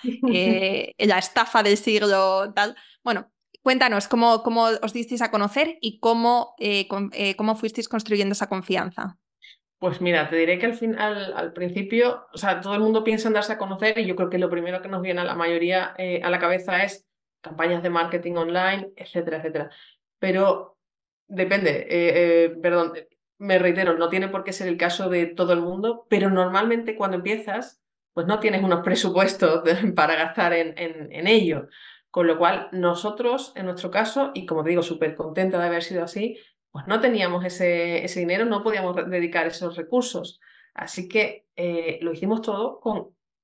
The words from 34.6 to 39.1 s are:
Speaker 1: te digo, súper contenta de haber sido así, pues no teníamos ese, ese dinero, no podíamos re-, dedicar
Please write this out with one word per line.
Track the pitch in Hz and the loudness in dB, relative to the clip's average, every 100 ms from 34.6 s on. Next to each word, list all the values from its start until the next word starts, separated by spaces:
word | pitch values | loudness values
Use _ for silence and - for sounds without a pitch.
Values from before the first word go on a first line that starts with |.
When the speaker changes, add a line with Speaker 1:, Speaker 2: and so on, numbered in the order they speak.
Speaker 1:
te | 156 | 0
digo, | 175 | 0
súper | 165 156 156 156 | 0 -2 -4 -4
contenta | - 160 190 180 | -6 -2 0 0
de | 175 | 0
haber | 170 | -2
sido | 170 180 | -4 -6
así, | 170 196 226 - - _ _ | -6 -6 -8 -8 -18 _ _
pues | 143 - | -14 -2
no | 220 | 2
teníamos | 262 220 180 175 | 2 2 0 0
ese, | 180 180 180 175 170 170 175 | -4 0 0 2 0 -2 -4
ese | 180 | -4
dinero, | 170 190 233 | -2 0 0
no | 208 | 0
podíamos | 220 208 185 175 | 0 -2 -2 -4
re-, | |
dedicar | 170 | -2